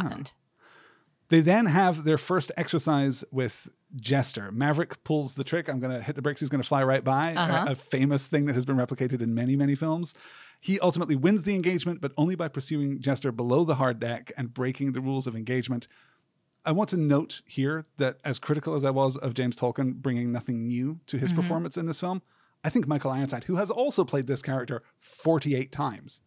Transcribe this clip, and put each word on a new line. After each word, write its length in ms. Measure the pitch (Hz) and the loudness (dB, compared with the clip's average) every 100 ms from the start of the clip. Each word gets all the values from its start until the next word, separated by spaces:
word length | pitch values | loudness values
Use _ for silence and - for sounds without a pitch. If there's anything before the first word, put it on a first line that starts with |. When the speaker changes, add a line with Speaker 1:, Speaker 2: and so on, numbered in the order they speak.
Speaker 1:
happened. 300 | 165 - 143 - _ _ _ - - _ _ _ _ | -2 -6 -12 -16 _ _ _ -20 -20 _ _ _ _
Speaker 2:
They 120 | 165 | 6
then 260 | 156 202 226 | 8 6 6
have 380 | 156 185 160 | 6 4 4
their 140 | 156 156 | 2 0
first 340 | - 180 - - | 2 0 0 -4
exercise 640 | 170 160 165 147 139 123 - | -2 0 2 2 2 0 -4
with 380 | 131 123 - - - _ 139 | -4 -4 -6 -14 -20 _ -10
Jester. 560 | 110 139 127 - 98 | 0 0 0 -4 -6
Maverick 500 | 110 143 147 - - | 0 2 2 0 -6
pulls 320 | - 151 139 | -2 -2 -2
the 100 | 135 | -6
trick, 220 | 135 170 160 | -2 -2 -2
"I'm 120 | 135 | -4
gonna 220 | 127 127 | -2 -4
hit 120 | 107 | -4
the 60 | 147 | -4
brakes, 180 | 139 143 | -2 -2
he's 100 | 147 | -2
gonna 120 | 139 | 0
fly 200 | 123 139 | 2 2
right 200 | 131 135 | 4 2
by," 280 | 123 135 160 | 2 2 0
a, 40 | 165 | 0
Speaker 1:
Uh-huh. 260 | 170 165 175 | 0 2 0
Speaker 2:
a 40 | |
famous 520 | 131 - 135 139 143 - | -2 -2 2 2 2 2
thing 180 | 151 147 | 0 2
that 80 | |
has 120 | 131 127 | 0 2
been 100 | 135 | 0
replicated 460 | 123 123 127 123 | 0 -2 -2 0
in 120 | 117 | 0
many, 220 | 117 123 139 | 0 2 2
many 180 | 143 | 2
films. 380 | 139 160 160 170 - - - - _ | 2 0 -2 -4 -10 -20 -20 -20 _
He 180 | - 196 | -2 2
ultimately 360 | 180 160 - 143 | 2 2 0 2
wins 280 | 165 208 | 4 4
the 100 | 160 | 2
engagement, 460 | 196 170 180 175 170 | 0 2 0 -2 -4
but 100 | 143 - | -4 0
only 160 | 165 | 0
by 140 | 180 165 | 0 -4
pursuing 520 | 143 - 156 143 139 | -4 -4 -2 0 0
Jester 320 | 127 131 139 | 0 0 -2
below 320 | 113 120 131 | -2 2 4
the 120 | 170 139 | 4 2
hard 220 | 131 117 | 0 0
deck 320 | 117 117 - - | -4 -6 -8 -8
and 160 | 120 | -8
breaking 400 | 120 127 127 139 | -4 -4 -2 -2
the 80 | 131 | -2
rules 260 | 131 135 131 | -2 -2 -4
of 80 | |
engagement. 540 | 113 110 127 117 120 - _ _ _ _ _ _ _ - | -6 -2 -2 -2 -4 -6 _ _ _ _ _ _ _ -2
I 60 | |
want 180 | 165 208 | 0 2
to 60 | 185 | 2
note 420 | 151 143 165 - - | 4 2 0 -8 -8
here 400 | - 135 156 156 - | -2 -2 -2 -8 -2
that 220 | 135 - | -2 0
as 140 | 147 123 | -4 -4
critical 360 | - 151 156 | 0 -2 0
as 100 | 151 | 0
I 60 | 135 | 2
was 260 | 135 135 131 | 2 2 0
of 160 | 135 | -4
James 240 | 117 123 - | -2 -2 0
Tolkan 380 | 123 117 131 | -2 0 -2
bringing 380 | 131 131 120 120 | -2 -2 0 0
nothing 360 | 120 120 120 117 | -2 -4 -4 -2
new 320 | 123 131 165 - | -2 -4 -6 -6
to 100 | 139 | -2
his 120 | - | 0
Speaker 1:
Mm-hmm. 80 | 170 | 0
Speaker 2:
performance 360 | 175 165 165 175 | 0 -2 -4 -4
in 80 | 165 | -4
this 140 | 156 | -4
film, 200 | 180 185 - _ _ _ | -4 -6 -8 _ _ _
I 60 | 156 | -2
think 180 | 240 139 | 0 0
Michael 240 | 147 135 | 0 -2
Ironside, 340 | 131 139 127 | -2 -2 -4
who 120 | - 180 | -4 -2
has 140 | 202 | 0
also 340 | 220 254 - | 0 0 0
played 220 | 180 143 127 | 0 -2 -2
this 160 | 135 | -4
character 400 | - 135 123 117 - _ | -2 -4 -4 -8 -12 _
forty-eight 720 | - - 156 160 147 131 135 | -20 -4 0 2 2 -2 -2
times 480 | 135 143 101 - - | -4 -4 -6 -12 -16